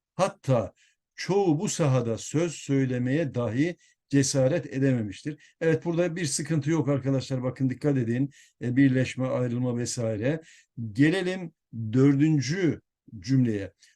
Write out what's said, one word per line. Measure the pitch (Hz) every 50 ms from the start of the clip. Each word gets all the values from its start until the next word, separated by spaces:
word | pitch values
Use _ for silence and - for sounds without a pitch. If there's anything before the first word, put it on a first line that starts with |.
| _ _ _
Hatta | - 180 190 - _ _ - 135 117 104 90 - _ _ _ _ _ _ _ _
çoğu | - - - 175 202 202 180 151 147
bu | 202 208
sahada | - - 165 143 131 131 117 113 113 104
söz | - - - 147 170 175 143
söylemeye | - - - 139 135 135 127 127 123 123 127 131 156 170 139 107
dahi | 120 120 113 107 127 151 175 175 - _ _ _ _ _ _
cesaret | - 139 135 135 - 139 131 131 156 175 -
edememiştir. | - - 135 135 139 131 120 110 104 95 - - 147 151 - - - _ _
Evet, | 165 165 160 160 -
burada | 170 170 165 175 180 165
bir | 170 175
sıkıntı | 143 - - - 139 160 160 135 147
yok | 165 160 143 131
arkadaşlar. | 143 135 - 135 139 131 127 - 139 127 120
Bakın | 127 127 - 135 131
dikkat | 123 127 - 147 143 135
edin. | 120 110 117 123 139 139 - - - _ _ _ -
E, | 120 120
birleşme, | 131 139 135 127 131 127 - - - 127
ayrılma | 127 123 123 123 123 117 123 127 123 120
vesaire. | 120 120 110 - - 117 113 110 101 110 131 156 160 - - - - _ _ _ - 117 110 101
Gelelim | 104 143 160 185 190 185 180 185 190 185 165 - _ _ _ - 113 113 110 107
dördüncü | 127 131 143 143 135 147 160 156 147 127 127 156 196 190 156 113 - _ _ _ _ _ - - 110
cümleye. | 85 113 135 131 127 117 107 101 98 92 - _ _ _ _